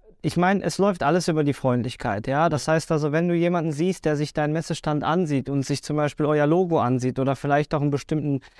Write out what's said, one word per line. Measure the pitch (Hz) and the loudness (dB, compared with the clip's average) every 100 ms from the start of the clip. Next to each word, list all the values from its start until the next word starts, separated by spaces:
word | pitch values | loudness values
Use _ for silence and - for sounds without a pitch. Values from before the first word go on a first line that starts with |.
| - - | -20 -8
ich | 160 170 | -4 2
meine, | 180 196 | 2 2
es | - - | 0 0
läuft | 202 180 | 0 2
alles | 135 175 170 | 2 2 2
über | 156 | 0
die | 143 | 0
Freundlichkeit, | 127 131 123 120 - 120 104 120 | 0 0 0 -2 -6 -4 -4 -2
ja. | 139 165 | 0 2
Das | 151 - | 0 0
heißt | 160 - | 0 0
also, | 156 147 | -2 0
wenn | 156 175 | 0 0
du | 170 | 2
jemanden | 170 175 160 | 2 0 -2
siehst, | 143 180 180 156 | 0 -2 0 0
der | 147 | 0
sich | 151 | -2
deinen | - 151 | -2 0
Messestand | 160 - 165 160 151 | -2 -4 -6 -4 -2
ansieht | 139 170 165 139 123 | 0 0 0 -2 -2
und | 139 | -2
sich | 135 139 | -2 -4
zum | - 151 | -4 -2
Beispiel | 147 - 147 | -2 0 0
euer | 151 147 | 2 4
Logo | 170 180 160 | 4 2 2
ansieht | 120 127 127 123 | 2 0 0 0
oder | 135 131 | -2 -2
vielleicht | 143 143 151 151 | 0 0 2 0
auch | |
einen | 147 | 0
bestimmten | 139 - 156 143 139 - | -2 -2 -2 -2 -4 -6